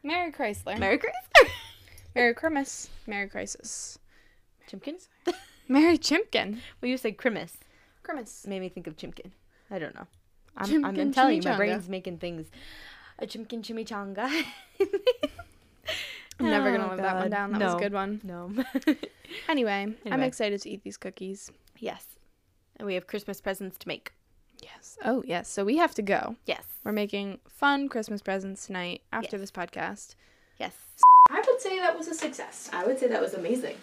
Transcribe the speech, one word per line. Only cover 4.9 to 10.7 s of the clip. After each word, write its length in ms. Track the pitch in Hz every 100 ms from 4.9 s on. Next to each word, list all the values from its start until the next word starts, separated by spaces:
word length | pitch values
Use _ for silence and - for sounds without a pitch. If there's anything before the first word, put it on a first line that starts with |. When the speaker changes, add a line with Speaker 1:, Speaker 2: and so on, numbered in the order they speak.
| 339 - _ - - - - -
Speaker 1:
Merry 300 | 262 330 311
Chimkin. 640 | - 311 453 - 190 220 - -
Speaker 2:
Well, 100 | 247
you 60 | 254
said 200 | 226 208
Christmas. 400 | 254 220 165 - - _ _ _
Speaker 1:
Christmas. 420 | - 302 220 - 196
Speaker 2:
Made 140 | 190
me 100 | 185
think 160 | 185 170
of 100 | 156
Chimkin. 340 | 180 - 190 - _ _ _
I 80 | 196
don't 160 | 151 -
know. 100 | - _ _ _ _ -
I'm, 200 | 196